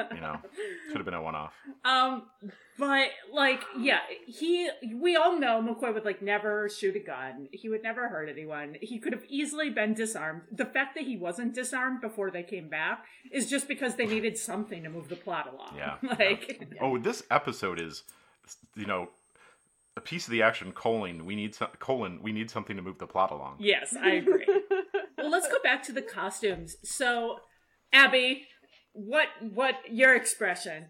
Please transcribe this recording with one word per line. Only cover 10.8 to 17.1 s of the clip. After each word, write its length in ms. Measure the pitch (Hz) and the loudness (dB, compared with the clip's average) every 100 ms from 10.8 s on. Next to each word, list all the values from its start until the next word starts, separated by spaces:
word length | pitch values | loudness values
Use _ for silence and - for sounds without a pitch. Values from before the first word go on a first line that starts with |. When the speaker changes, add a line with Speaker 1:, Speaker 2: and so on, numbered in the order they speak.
| 269 - | -2 -4
Speaker 2:
that 100 | 269 | -6
he 100 | 220 | -4
wasn't 360 | 175 180 240 | -4 -2 -4
disarmed 480 | 254 247 269 254 254 | -4 -4 -2 0 -2
before 300 | 220 214 190 | -4 -4 -4
they 120 | 180 | -4
came 240 | 175 190 160 | -8 -10 -6
back 360 | 156 165 226 - - - | -2 -2 -4 -8 -20 -6
is 180 | 269 226 | -2 0
just 180 | 277 277 | 0 -2
because 280 | 285 262 - | -2 -2 0
they 100 | 226 | 0
needed 320 | 220 220 220 | 2 0 -2
something 460 | - 190 208 180 | -4 -4 -4 -8
to 60 | 160 | -10
move 180 | 165 143 | -10 -10
the 60 | 175 | -10
plot 380 | - 165 139 | -4 -4 -4
along. 220 | 135 - 143 | -10 -14 -8
Speaker 1:
Yeah, 180 | 143 143 | -6 -4
Speaker 2:
<laughs> 160 | 254 233 | -2 2
Like 400 | 196 214 - - 160 | 4 2 -2 -12 -12
Speaker 1:
yeah. 60 | - | -2
Oh, 160 | 135 123 | 0 2
this 260 | 120 | 0